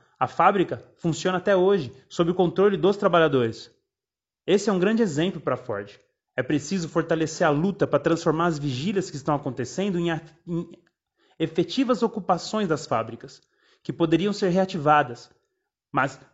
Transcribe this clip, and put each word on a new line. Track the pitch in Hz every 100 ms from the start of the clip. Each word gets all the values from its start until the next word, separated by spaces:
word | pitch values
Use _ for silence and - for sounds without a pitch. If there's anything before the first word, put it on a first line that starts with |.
| _ -
A | 131
fábrica | - 175 202 165 123 - _
funciona | 170 151 185 185
até | 190 190
hoje, | 185 202 127 - -
sob | - 165
o | 180
controle | 175 - 202 190
dos | 175 202
trabalhadores. | 202 170 160 135 117 110 - _ _ _ _ _ _ _ -
Esse | 196 220
é |
um | 185
grande | 190 220
exemplo | 220 143 180 170
pra | 139 127
Ford. | - 101 104 - _ _ _ -
É |
preciso | 123 147 - 190 165
fortalecer | 175 160 165 156 - 170
a |
luta | 147 190 - 143
pra | 147
transformar | 156 165 170 156 175
as | 151
vigílias | 143 123 170 196 -
que | 143
estão | 160 143
acontecendo | 143 120 120 - 202 175
em | 170
a-, | 160 - _ -
em | 170 175 - _ _ _ _ _ -
efetivas | 156 170 170 - 254 233
ocupações | 233 220 180 170 - 214 196
das | 147 -
fábricas, | 117 113 117 143 - _ _ _ _
que | -
poderiam | 135 165 165 202
ser | 202 196
reativadas, | 180 185 185 143 147 131 120 - _ _ _ _ _ _
mas | 139 135 - -